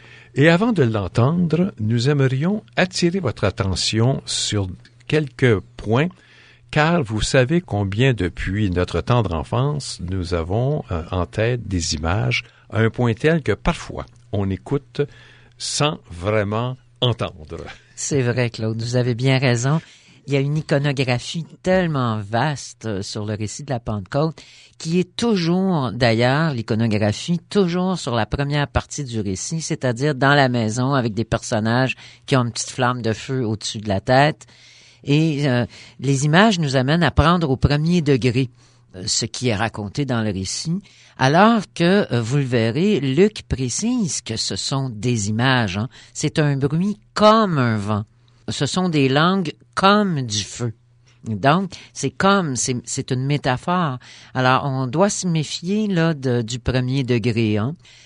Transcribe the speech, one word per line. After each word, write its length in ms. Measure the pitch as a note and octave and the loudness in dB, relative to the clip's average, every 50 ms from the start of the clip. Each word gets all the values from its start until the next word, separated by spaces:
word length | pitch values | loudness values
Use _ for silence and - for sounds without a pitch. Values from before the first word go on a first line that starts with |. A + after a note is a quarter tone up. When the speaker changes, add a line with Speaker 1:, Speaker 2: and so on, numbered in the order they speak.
| - - - - - - - | -20 -20 -20 -20 -20 -8 0
Speaker 1:
Et 140 | C3+ D3 E3 | 4 4 4
avant 220 | E3+ F3 A3+ B3 | 6 4 2 0
de 120 | A3 E3+ B2+ | 2 2 2
l'entendre, 880 | A2+ G#2+ G#2 F#2+ F2+ - A2+ A#2+ C#3+ E3+ F3+ F3 D3+ D#3+ E3 F#3 G3+ - - | 2 2 -2 -4 -2 0 2 2 2 2 0 0 0 0 0 0 -2 -4 -4
nous 320 | G#2+ A2 A#2+ A#2 A#2+ C#3+ | -2 -2 0 0 2 2
aimerions 520 | D3+ C#3 C3+ B2+ C3 C3+ D#3 F#3 G#3 G#3+ - - - | 2 2 2 2 0 0 -2 -2 -2 -4 -6 -6 -2
attirer 440 | F3 F#3 F#3 - - F3 E3+ F3+ F#3+ | -2 0 0 0 0 0 0 0 0
votre 240 | F3 G#2+ - - A2 | -2 -4 -2 0 -2
attention 800 | F#2+ - - G2 F#2+ F2 - - - G#2 A2 A#2 C3 D3 D3 - | -2 0 0 -2 -2 -2 -2 -2 -2 0 2 2 2 0 -2 -6
sur 400 | - - - - - G#2+ G2+ G2 F#2 F2+ - - - _ _ - | -6 -6 -4 -4 -2 -2 -2 -2 -4 -8 -14 -18 -20 _ _ -6
quelques 500 | - D3 D#3 D3+ - - - C3 A#2+ G#2+ F2+ - - - | -2 0 0 0 -2 -2 0 2 4 4 2 0 -8 -18
points, 320 | - - G#2 A2+ C3 D#3+ F3+ - _ _ - - - - - - _ _ - | -10 -4 0 0 0 0 -2 -4 _ _ -20 -20 -20 -20 -20 -20 _ _ -2
car 320 | - D3+ D3+ D#3+ F3 E3+ | 0 2 2 4 2 0
vous 200 | C3 G#2 A2 G#2 | 0 -2 -2 -4
savez 380 | - - - C3 B2+ C3 E3 F3 | -2 2 2 2 4 4 2 -2
combien 540 | - - G#2 G#2 G2+ F#2+ G2 G#2+ C3 C3+ A#2+ | -2 -2 -2 -2 -2 -2 0 2 2 2 2
depuis 560 | F#2+ F2 E2 - - - F#2 F#2+ G#2+ G#2+ F#2 | 2 -2 -4 -4 -4 -4 -4 -2 0 0 0
notre 320 | F2 F2+ F2+ - - - | 2 0 0 0 -2 -4
tendre 320 | - - A#2+ B2 G#2 F2+ E2 | 0 2 2 2 2 0 -2
enfance, 640 | D2+ - - - A#2+ C3+ D3 D3 C#3+ - - - - | -4 -4 -2 -2 -2 -2 -2 -4 -6 -8 -10 -10 -10
nous 360 | E2+ F2 F#2+ F#2+ E2+ E2 F2 | -8 -6 -6 -6 -4 -2 -2
avons, 480 | E2 E2 F2 G2 A#2 B2+ C#3 D3+ D3+ - - | -4 -2 -2 -2 -2 0 -2 -2 -4 -4 -4
euh, 100 | F2+ D#2 D#2+ - | -6 -6 -4 -4
en 160 | F#2 F2+ E2+ | -4 -4 -4
tête 420 | - - G#2+ A2 A#2+ B2+ A#2+ - | -4 -2 -2 -2 -2 -2 -4 -4
des 280 | F#2 G2 F2 D#2+ - D#2 | -4 -4 -2 -2 -2 -4
images, 480 | D2+ D#2+ E2 F#2+ G#2+ B2 B2 A#2+ - - - _ _ _ - | -4 -2 -2 -2 0 0 -2 -2 -4 -6 -10 _ _ _ -6
à 120 | - A2 | 0 0
un 100 | A2+ A2 | 0 0
point 240 | - - A#2+ A#2 G#2+ | 2 0 0 0 0
tel 260 | - - D3+ E3+ D#3+ | 2 2 2 2 2
que 120 | - G#2 G2 | 0 -2 -4
parfois, 520 | - - F3 E3 - - - - - - - - - - - | 0 0 -2 -2 -2 -8 -10 -10 -10 -12 -12 -16 -20 -12 -6
on 200 | G#2 G#2 G2 G2 | -4 -2 -2 -2
écoute 500 | F#2 F#2 - - C#3 C#3 - - - - C#3+ - - - - - - - - - _ | -2 -4 -4 -4 -4 -4 -4 -6 -4 -4 -4 -4 -6 -20 -20 -20 -20 -20 -20 -20 _
sans 400 | - - - - - C#3+ D3+ E3 - - - | -12 -10 -6 -2 0 0 0 -2 -4 -12 -16
vraiment 640 | E2 E2+ F2 G#2 A2 A2 G2+ G2+ G#2+ A2+ B2 B2+ B2+ - _ _ _ - | -14 -6 -2 0 0 0 0 0 -2 -2 -2 -4 -6 -10 _ _ _ -2
entendre. 580 | B2+ B2 A2 - G#2 E2+ - D#2+ D#2+ D#2+ E2+ D#2+ - - - - _ _ - | 0 0 0 -2 -4 -8 -8 -14 -16 -14 -12 -12 -12 -14 -16 -20 _ _ -14
Speaker 2:
C'est 260 | - - - D3+ C3+ | -10 -6 -2 0 0
vrai, 280 | B2 A#2+ A2+ B2+ A#2+ A2+ | 0 0 0 0 -2 -2
Claude, 320 | - - A2 A2 A2+ A2+ | -2 -4 -6 -4 -4 -4
vous 160 | A2+ A#2+ B2 | -4 -2 0
avez 180 | B2+ A#2+ B2+ A#2 | 0 0 0 -2
bien 240 | A2+ B2+ C3+ C3 B2+ | 0 2 2 2 2
raison. 400 | C#3 B2 A#2+ A#2 B2 C#3 D#3 E3 - - - - _ - - - - | 2 2 0 2 0 0 0 0 -2 -8 -20 -20 _ -20 -20 -18 -6
Il 60 | - C#3 | -2 -2
y 20 | |
a 60 | C3+ | 0
une 160 | C#3 C#3+ D3+ | 0 0 -2
iconographie 880 | D#3 - - D#3 C#3 C#3+ D3 C3+ C3+ C3 C3 B2 A#2+ - - - E3+ C#3+ - D#3 - - | -4 -2 0 0 0 0 0 0 0 0 0 -2 -4 -4 -8 -8 -8 -10 -10 -14 -6 0
tellement 560 | F3+ F#3 F#3 F3+ D#3+ D3+ C3+ B2 A#2 A2 G#2+ | 2 2 2 2 0 0 -2 0 -2 -2 -4
vaste, 680 | G2 G2 A2+ A#2 C#3 D#3 C#3 - - - - _ - | -4 -2 -2 0 0 0 -2 -6 -10 -16 -18 _ -8
euh, 140 | A2 G2+ F#2+ | -6 -6 -6
sur 220 | G#2+ - - A2 G#2 | -6 -6 -8 -6 -6
le 120 | G#2+ G#2+ | -6 -4
récit 280 | G2+ G#2+ G2+ - - D3 | -6 -6 -8 -8 -12 -6
de 60 | C#3+ | -6
la 100 | B2+ A#2 | -6 -6
Pentecôte, 600 | - A#2+ G#2+ G#2 F#2+ - - C#3 D#3 E3 - - - - - - - - _ | -4 -6 -6 -6 -6 -4 -2 0 0 0 -2 -8 -20 -20 -20 -20 -20 -20 _
qui 220 | _ - D#3+ E3+ F3+ | _ -6 0 0 0
est 160 | F3 - - | 0 0 -4
toujours, 800 | - A#3 A#3+ G#3+ F3+ E3 E3 F3 F#3+ G3 F#3+ F3 D3 C3 G#2+ G2 | -2 0 2 2 2 2 2 2 2 2 2 0 0 0 -2 -2
d'ailleurs, 600 | A#2+ B2+ A#2 A2+ A2+ A#2+ B2+ C3+ D3+ E3 D#3+ C3+ | 2 2 4 4 4 4 2 4 2 2 0 -2
l'iconographie, 880 | A#2 G#2+ - A2+ G#2+ A#2 A2+ G#2 G2+ G#2+ G#2 G2+ - - E3+ F3 E3+ | -4 -2 -2 0 0 2 2 2 2 2 0 0 -2 -2 -2 -4 -4
toujours 580 | - - - G3+ F#3+ E3+ F3 F3+ F3+ F#3+ F3+ | -4 -2 0 2 2 2 0 0 -2 -2 -2
sur 180 | D#3+ - C3+ A#2+ | -4 -4 -2 -2
la 100 | A2+ G#2+ | -2 -2
première 420 | - - C#3+ C#3+ C#3+ D3 D3 C#3+ | -2 -2 -4 -2 -2 0 -2 -2
partie 380 | - - A#2+ - - - - C#3+ | -2 -2 -6 -6 -4 -10 -8 -8
du 160 | A#2+ A#2 A2 | -6 -4 -4
récit, 400 | F#2+ G2+ F#2+ - - - E3 D#3+ | -2 -2 -4 -4 -6 -6 -6 -6
c'est-à-dire 520 | - - D#3 - - B2+ A#2+ A#2 C#3 D3+ C#3+ | -4 -6 -6 -2 -2 -2 0 0 0 -2 0
dans 220 | B2 C3+ C3+ C#3+ | 2 4 4 6
la 140 | D3 C3+ B2+ | 6 4 4
maison, 440 | B2 A#2+ A2 A2 G#2+ B2+ B2+ C#3 C#3+ | 2 0 0 0 0 0 0 0 0
avec 200 | C3 A2+ A2+ F#2+ | 0 0 0 -2
des 100 | A#2 A2+ | -4 -2
personnages 720 | - A2+ - - - A#2+ G#2+ A2 A2+ A#2 B2+ C3 A#2+ - - - - - - - | -2 -2 -4 -2 -2 -2 0 0 2 2 2 2 0 -2 -8 -12 -20 -20 -20 -4
qui 100 | - C#3 | 0 0
ont 80 | B2+ A#2+ | 0 0
une 80 | A2+ | 0
petite 200 | - - - - | -4 -6 -10 -8
flamme 300 | - - B2 B2 B2+ B2 | -4 -2 0 0 0 0
de 120 | A2 A2 A2 | -2 -2 -2
feu 320 | - - - C3 B2+ A#2 | -2 -4 -6 -4 -2 -2
au-dessus 320 | G#2+ A2 - - - - | -2 -4 -4 -6 -8 -8
de 100 | A2 G#2 | -8 -4
la 140 | G#2+ F#2+ F#2+ | -2 -2 -2
tête. 440 | - B2+ B2+ C3+ D3 - - _ - _ - - - - - - - - - _ - | 2 4 4 6 6 4 2 _ -16 _ -20 -20 -20 -20 -20 -20 -20 -20 -20 _ -2
Et, 420 | C#3 C#3+ D#3 D#3+ E3 C#3+ C#3 D3 | 0 2 2 2 2 0 0 0
euh, 180 | C3+ B2 B2 A#2 - - - - - - - | 2 2 0 0 -2 -6 -18 -20 -20 -14 -6
les 240 | B2 C#3 C#3 C3 D3 | -2 0 0 2 2
images 340 | D3+ D3+ F#3 G#3+ A#3 G3 E3+ | 4 4 6 6 4 4 2
nous 160 | D#3 C3+ B2+ | 0 0 2
amènent 260 | C3+ B2+ C3+ D#3+ F3 | 2 2 2 2 2
à 100 | E3 C3 | 2 2
prendre 380 | - - C#3+ E3 F3+ F3 E3 C3 | 4 4 4 4 4 2 2 0
au 60 | C3 | 0
premier 460 | - - C3 D3 D3 D#3 E3+ F3+ F3 | 2 2 2 2 2 2 2 2 2
degré, 480 | C#3+ D3 C3+ A2+ A2+ B2+ G#2 C3 C3 A#2+ - _ _ _ _ _ _ _ - | 4 4 2 4 2 0 0 0 -2 -2 -6 _ _ _ _ _ _ _ -16
euh, 60 | F2+ F#2 | -10 -6
ce 200 | A2 - - A#2+ | -4 -4 -4 -4
qui 220 | - - - B2 | -6 -6 -4 -2
est 80 | B2 G#2 | -2 0
raconté 480 | F#2 A#2 G#2+ - A2 G#2 G2 - D3 C#3+ | 0 -2 -2 -4 -6 -10 -8 -4 -6 -4
dans 180 | B2+ B2 A2+ | -2 -2 -2
le 100 | G#2+ G#2+ | -2 -2
récit, 500 | F2+ F#2+ F#2+ - - - - D#3+ E3+ G3+ - - - - - - - - | -2 -4 -6 -6 -6 -8 -6 -6 -6 -6 -8 -14 -20 -20 -20 -20 -4 0
alors 420 | B2+ C3+ D3+ F3+ G#3 A3+ A#3 G#3 - - - | 2 4 6 6 6 6 4 2 -2 -6 -4
que, 360 | - E3+ F3 G3 G#3 - - B2 | 0 2 4 4 4 2 2 0
euh, 80 | A#2+ | -2
vous 160 | A#2 A2 C#3 | 0 0 0
le 60 | C#3+ C3+ | 0 0
verrez, 580 | A#2+ B2+ A#2 A2+ A2+ G#2+ D3 F#3+ G#3+ G#3 - | 2 2 2 2 2 0 2 2 2 2 2
Luc 420 | C#3+ C3 C3 D#3+ G3+ G#3+ - - - | 0 0 4 4 4 2 2 -4 -8
précise 800 | - C3+ B2+ C3 A#2+ - - G#3 A#3+ B3+ B3 G3+ C#3 - - | -6 -4 -4 -2 -4 -4 -2 -2 -2 0 0 0 -2 -4 -6
que 160 | - - A2+ | -6 -6 -6
ce 180 | A2 - - G2+ | -4 -4 -4 -4
sont 340 | - - - D3 C3+ C3+ C3 | -6 -4 -4 -2 -2 -2 -4
des 380 | G#2+ G#2+ A2 B2 B2 A2 G2 | -6 -4 -2 0 0 0 0
images, 500 | G#2+ G#2+ A2+ B2+ C3+ C3 B2 A2+ F#2 F2 | 0 0 2 2 2 2 2 0 0 -2
hein. 120 | G#2 A#2 - - - - - - | -4 -4 -6 -8 -18 -20 -16 -10
C'est 260 | - - C#3+ - D#3+ | -6 -6 -2 0 0
un 160 | D3 C#3+ C#3 | 0 2 0
bruit 420 | C3+ C#3+ C#3+ D#3 E3+ F#3+ G#3 G3+ - _ _ - | 0 0 0 0 0 -2 -2 -4 -6 _ _ -2
comme 440 | - G#3+ G#3+ A3 A3+ A3 F#3 D#3+ | 4 6 6 6 6 4 2 2
un 180 | C#3 B2 A#2 A2 | 2 2 2 0
vent. 300 | G#2 G2 G#2+ G#2+ G2+ G#2+ _ _ _ _ _ _ _ - | 0 0 -2 -2 -2 -2 _ _ _ _ _ _ _ -10
Ce 180 | - - - C#3+ | -8 -4 -4 -4
sont 220 | B2 - F#3 F#3 | -2 0 0 0
des 220 | F3+ D#3 D3 C3+ B2+ | 2 2 2 2 4
langues 420 | C3+ D3 E3 F3+ F#3+ G3 E3+ D3 - _ - _ - | 4 4 2 2 2 0 -2 -4 -8 _ -20 _ -4
comme 460 | - F#3+ G3 G#3 G#3+ G#3 F#3+ D#3+ C#3 | 2 4 4 4 4 2 2 0 -2
du 220 | B2+ A2 G#2 G#2+ - | -2 -2 -4 -4 -6
feu. 300 | - - - B2 A2+ - _ _ _ _ _ _ _ _ _ - | -6 -8 -6 -6 -6 -6 _ _ _ _ _ _ _ _ _ -8
Donc, 480 | A2+ G#2+ F#2 F2+ C#3 D#3+ F#3+ G3 F3 - - - - | -6 -4 2 4 4 4 4 0 -4 -10 -16 -20 -18
c'est 180 | - - C#3 C3 | -10 -6 -6 -6
comme, 460 | - - F#3+ G3 G3 G3+ F3 C#3+ B2+ | -4 0 2 4 4 4 2 0 -2
c'est, 220 | A2 - C3+ B2 A#2+ - | -2 -2 -2 -4 -4 -6
c'est 260 | - - C#3 - - | -8 -8 -8 -4 -4
une 140 | C3 B2+ C3 | -4 -2 0
métaphore. 760 | C#3 D3 C#3 - C3+ B2+ - - F3+ F3+ F#3 E3+ C#3 B2+ B2 - - - - - - - | -2 -2 0 0 0 -2 0 -2 -2 0 0 0 -2 -4 -8 -12 -18 -20 -20 -20 -8 -4
Alors, 300 | B2+ B2+ B2+ C3 A#2 - | 0 2 4 2 2 0
on 240 | C#3 C3 C3 C3 | -2 -2 -2 -2
doit 220 | B2 A#2+ E3 G3 G#3 | -2 2 2 2 2
se 180 | - - F#3 | 2 -2 -2
méfier, 600 | F3+ D#3+ D#3+ C#3+ - - - E3 F3+ G#3 G#3+ A3 | 0 0 0 -2 -4 -8 -8 -4 -2 -2 0 0
là, 260 | G3+ F#3+ E3 E3 E3 D#3+ | 0 0 2 2 2 0
de, 280 | C3+ C3 C3 A#2+ A#2+ | 0 -2 0 0 0
du 160 | A2 G#2+ B2+ A#2 | 0 -2 -6 -4
premier 440 | - - A#2+ B2+ B2+ B2 C3 C#3 B2+ | -4 -2 0 0 0 0 0 -2 2
degré, 540 | A#2 B2 A#2 G2 B2 G#2+ A#2 A2+ G#2+ G#2+ | 2 0 2 2 0 2 2 2 2 2
hein. 180 | G#2 G#2+ C#3 E3+ - _ - - - - | 0 0 -2 -4 -8 _ -20 -20 -20 -20